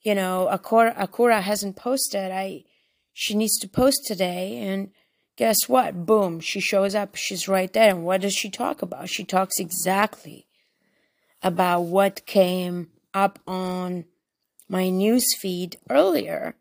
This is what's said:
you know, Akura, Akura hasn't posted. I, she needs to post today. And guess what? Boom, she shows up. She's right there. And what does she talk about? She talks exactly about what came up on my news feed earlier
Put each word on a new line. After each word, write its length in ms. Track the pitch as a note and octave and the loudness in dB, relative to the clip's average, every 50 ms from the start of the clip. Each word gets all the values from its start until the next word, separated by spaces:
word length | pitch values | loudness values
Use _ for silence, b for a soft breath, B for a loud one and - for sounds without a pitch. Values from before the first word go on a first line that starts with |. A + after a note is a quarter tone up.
you 140 | _ G#3+ G#3 | _ 0 0
know, 340 | G3 F#3+ F#3 F#3 F#3 F#3 F3+ | 0 0 0 0 0 0 0
Akura, 460 | F#3 F#3 - - A3+ A3+ A#3 A3+ A#3 | 0 -2 -2 2 4 6 6 4 2
Akura 440 | - G3 - - - A#3+ A#3+ A3+ G#3+ | -2 -6 -6 0 2 4 4 4 2
hasn't 340 | F3+ G3 G#3+ G3 G3+ G3 F#3+ | 2 0 -2 -2 -2 -6 -8
posted. 560 | - - B3 C4 C4+ - - - G3+ F#3+ F#3 | -6 -4 -4 -2 -2 -2 -4 -4 -4 -4 -4
I, 320 | F#3 F#3+ G3 G3 D#3+ D3 _ _ _ _ _ _ _ _ _ _ _ | -6 -6 -6 -6 -10 -14 _ _ _ _ _ _ _ _ _ _ _
she 220 | - - - G#3 | -8 -6 -2 0
needs 220 | G#3 A3+ G#3 - - | 0 2 0 0 -2
to 80 | - | -4
post 340 | F#3+ - - B3+ C#4 C4+ - - | -4 0 2 4 4 2 2 -4
today. 520 | - G#3+ F3 F#3+ F3+ F3 F3+ F#3 G3 A3+ | -6 -2 -2 -2 -2 -2 -4 -6 -6 -6
And 340 | A#3+ G#3+ G3 F#3+ G3 G3 G3 _ _ _ _ _ _ _ _ _ | -6 -4 -4 -4 -4 -6 -8 _ _ _ _ _ _ _ _ _
guess 220 | - A#3 A3+ G#3+ - - | 0 2 2 2 2 2
what? 380 | - B3+ C4 - - - F3 E3+ | 2 2 2 2 0 -4 -8 2
Boom, 340 | E3 F3+ G3 G3 F3+ E3 E3 | 2 4 4 4 0 -2 -6
she 200 | D#3+ - - G3 | -8 -6 -6 -4
shows 360 | F#3 - G#3 G3 G3 G3 F#3+ | -4 0 2 2 2 2 0
up. 200 | G#3+ G3+ G3 - | -4 -4 -6 -8
She's 320 | - - - G3 F3 - | -10 -8 -8 -6 -6 -4
right 240 | F#3+ G3 F#3+ F#3 F#3 | 0 0 0 0 0
there. 200 | - A3 A3+ G#3+ | 4 6 6 6
And 120 | F#3 F3 E3 | 6 2 0
what 180 | F3 F#3+ F#3+ | 0 0 0
does 120 | F#3 G3+ F#3+ | 0 0 -2
she 160 | - - G3+ | -2 -4 -6
talk 320 | - - A#3+ - D4 - | -6 -4 -4 -4 -4 -4
about? 280 | - F3+ - - F3 F#3 | -6 -8 -8 -10 -8 -8
She 140 | - - F#3+ | -8 -8 -6
talks 360 | - F#3+ F#3 F#3+ F#3 - - | 0 0 0 0 0 -2 -6
exactly 880 | G3 E3 - - - F3+ F#3+ G3 G#3 G#3+ - - - - - - _ _ _ _ _ _ _ _ _ _ _ _ _ _ _ _ _ _ _ _ - | -6 -6 -6 -4 -2 0 2 0 0 -2 -4 -14 -20 -20 -20 -20 _ _ _ _ _ _ _ _ _ _ _ _ _ _ _ _ _ _ _ _ -2
about 380 | F#3 F3 F3+ F#3 F3+ F3 F3 | -2 0 2 2 2 2 0
what 440 | F3 E3+ F3 G3 G3 G3 G3 - _ | 0 2 4 4 4 4 0 -4 _
came 640 | - - G3+ F#3 F3+ F3+ F#3 F3+ F3+ F3 F3+ E3+ - _ _ _ _ - | 0 4 4 4 4 2 -2 -4 -4 -6 -6 -8 -10 _ _ _ _ 0
up 260 | G3 G3 G3 G3+ - _ | 0 0 0 0 -6 _
on 580 | - F#3 F#3 F#3 F#3 F3+ F3+ F#3 F3+ F3+ F3 E3 _ _ _ _ _ _ _ _ _ _ _ _ | -8 -6 -6 -4 -4 -4 -4 -4 -4 -6 -8 -8 _ _ _ _ _ _ _ _ _ _ _ _
my 220 | _ F#3 F#3 F#3 F#3 | _ -2 0 0 0
news 360 | F#3 F#3 G3 G#3+ A#3 B3+ A#3+ - - - | 2 2 2 4 4 4 2 0 -2 -2
feed 380 | - F#3+ F3+ F3 F#3 F3 - - _ - | -4 -6 -4 -4 -6 -8 -10 -18 _ 2
earlier 680 | B3 C#4 E4+ G4 E4+ - G3 D#3+ E3 D3 D3 F#3 - _ | 4 4 4 4 2 0 -2 -4 -8 -8 -8 -10 -10 _